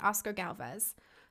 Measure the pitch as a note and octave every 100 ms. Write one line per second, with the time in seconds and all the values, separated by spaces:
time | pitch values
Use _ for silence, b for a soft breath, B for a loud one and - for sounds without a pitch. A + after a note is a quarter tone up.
0 | G3 G#3 G#3+ G#3 F3 - A#2+ F3+ - -
1 | b b b